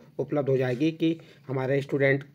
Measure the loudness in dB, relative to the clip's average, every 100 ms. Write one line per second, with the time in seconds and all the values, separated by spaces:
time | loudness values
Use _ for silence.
0 | -8 -10 -4 -2 2 2 0 0 -2 0
1 | -2 -2 -8 -20 -8 -4 0 -2 0 0
2 | 2 2 -2